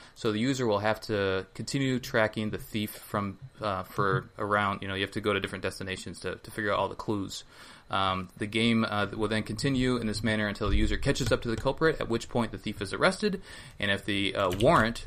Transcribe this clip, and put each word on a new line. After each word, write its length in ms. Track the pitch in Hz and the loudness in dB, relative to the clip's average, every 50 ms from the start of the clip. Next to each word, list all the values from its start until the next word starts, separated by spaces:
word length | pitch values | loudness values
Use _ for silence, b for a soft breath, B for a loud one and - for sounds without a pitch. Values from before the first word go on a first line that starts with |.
| b b b | b b b
so 160 | - - 117 104 | -4 -2 0 0
the 60 | 107 | 2
user 260 | 117 135 135 127 127 | 2 0 2 2 2
will 120 | 113 104 101 | 2 2 2
have 220 | 104 110 110 - | 2 2 0 0
to 440 | - - 110 101 98 95 95 95 95 - - | -2 -2 0 2 2 2 2 0 -2 -6 -8
continue 460 | - 113 - - 139 135 131 127 123 | -10 -6 -2 -2 0 0 0 0 -2
tracking 520 | - - - 117 110 107 - 113 107 107 | -2 0 2 2 2 2 2 -2 -4 -2
the 60 | 101 | -4
thief 360 | 92 - - - 107 104 104 - | -6 -6 -6 -4 -4 -4 -4 -6
from, 440 | - - - - 104 101 98 95 - - - - - | -10 -10 -6 -4 -2 -2 -4 -6 -8 -12 -16 -10 -6
uh, 220 | 107 104 95 92 92 | -4 -2 -2 -4 -4
for 480 | - - - 101 98 95 - - - - - | -4 -2 0 2 4 2 2 0 -4 -8 -6
around, 420 | 107 101 104 104 104 98 98 - | -2 2 2 2 4 2 0 -2
you 80 | 98 98 | -4 -4
know, 60 | 95 | -2
you 80 | 95 98 | -2 -2
have 80 | 95 | -2
to 100 | - 110 | -2 0
go 120 | 101 104 101 | 2 2 2
to 80 | 95 | 2
different 220 | 98 98 98 95 95 | 0 -2 -4 -4 -4
destinations 580 | 95 - - 101 95 92 92 - 101 90 - | -4 -4 -6 -6 -6 -6 -6 -8 -10 -10 -8
to, 160 | - 92 87 | -6 -6 -6
to 140 | - - - - | -8 -10 -10 -6
figure 200 | - 107 101 98 | -2 0 2 2
out 60 | 98 | 2
all 100 | 98 95 | 2 0
the 60 | 98 | -2
clues. 480 | - - - 110 101 95 95 - - B B B B B B B B B - | -4 -4 -2 -2 -2 -2 -4 -8 -10 B B B B B B B B B -4
Um, 400 | - 98 98 95 92 92 92 90 - - | -2 0 2 2 0 0 -4 -6 -8 -6
the 80 | 110 | -4
game, 400 | 104 104 110 113 117 113 113 110 101 | -2 0 2 4 4 4 4 2 2
uh, 180 | 104 104 101 98 107 | 0 0 0 -2 -2
will 140 | 107 110 104 | -2 0 0
then 140 | 110 110 104 | 0 0 -2
continue 540 | - 107 107 - 139 135 127 127 127 123 | -2 -4 -2 -2 0 2 2 2 2 0
in 100 | 117 - | 0 0
this 160 | 110 101 101 117 | -2 -2 -2 0
manner 220 | 113 110 107 104 | 0 0 2 0
until 240 | 104 101 - 110 101 | 0 -2 -2 2 4
the 60 | 101 | 4
user 200 | 104 107 104 107 | 6 6 4 2
catches 340 | - - 139 139 - 143 - 131 | 2 2 0 0 2 2 2 0
up 100 | 117 - | 0 0
to 60 | 120 | -2
the 80 | 113 | -2
culprit, 440 | 110 - 139 143 - 160 160 147 - | 0 0 0 0 2 2 2 2 0
at 80 | - 113 | -2 -2
which 200 | 113 117 - - | -2 -2 -2 -2
point 240 | - 123 113 - - | 0 0 0 0 -2
the 60 | 95 | -6
thief 220 | - 110 101 - | -6 -6 -6 -4
is 140 | 104 98 - | -4 -4 0
arrested, 480 | 95 139 180 185 - 214 208 185 190 B B B B B B B - | 2 4 2 4 2 0 -2 -2 -4 B B B B B B B -4
and 120 | - 196 | -2 0
if 140 | 98 - - | 0 0 0
the, 300 | - 101 98 101 95 - | -2 0 0 0 0 0
uh, 140 | - 101 90 92 98 | 2 2 2 2 4
warrant 440 | 110 143 170 143 110 117 113 - - | 6 6 6 6 4 2 0 -4 -6